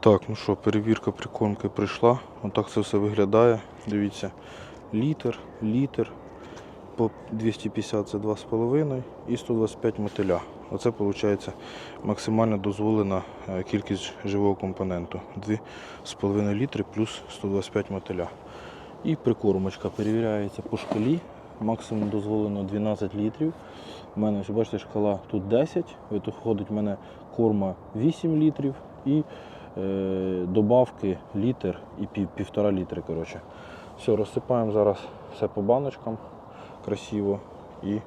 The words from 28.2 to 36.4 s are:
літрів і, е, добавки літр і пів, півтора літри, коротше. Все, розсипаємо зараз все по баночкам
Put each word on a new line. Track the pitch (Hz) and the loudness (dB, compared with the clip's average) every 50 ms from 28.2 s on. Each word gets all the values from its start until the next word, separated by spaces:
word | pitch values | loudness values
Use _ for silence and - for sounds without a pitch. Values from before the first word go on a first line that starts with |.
| - 165 160 | 0 2 4
літрів | 151 156 156 147 - 143 139 131 - - - - - - | 6 4 4 4 2 -2 -2 -2 -4 -12 -16 -18 -6 0
і, | 135 143 156 151 - - - - - - - - - - - | 2 2 2 2 0 -6 -16 -16 -16 -16 -16 -16 -10 -6 -4
е, | 95 95 98 98 95 95 95 95 92 95 92 92 90 90 | -2 0 0 0 0 0 0 0 0 0 0 0 0 2
добавки | 92 107 107 104 120 127 127 - - - - 98 92 - - - - | 4 4 6 8 8 8 8 6 2 -2 0 0 0 0 -4 -6 -4
літр | 104 101 123 127 - - 95 87 - - - - - | 0 0 0 0 0 -2 -2 -2 -2 -8 -14 -8 -8
і | 104 | -8
пів, | - - 107 98 87 | -6 -2 -2 -2 -2
півтора | - - 101 - - 107 104 104 | -2 -6 -6 -4 0 2 2 4
літри, | 98 92 90 - - 87 82 | 4 2 0 -2 -4 -8 -4
коротше. | - 82 82 82 - - - - - - - - - - - - - - - | -4 -4 -4 -4 -6 -8 -14 -14 -14 -18 -16 -16 -16 -16 -16 -16 -16 -16 -4
Все, | - - 110 | 2 2 4
розсипаємо | 101 107 - - 127 - - 127 120 113 107 | 4 4 0 0 -4 0 2 2 2 2 4
зараз | 104 107 104 104 98 - - - - - - - - | 4 6 6 6 4 2 -4 -12 -14 -16 -16 -16 -6
все | - 110 104 | -4 -4 -2
по | - 110 | 0 0
баночкам | 101 101 120 131 143 139 - - - 117 113 104 - - - - | 4 4 4 4 4 -2 -6 -6 -8 -8 -8 -8 -10 -16 -18 -18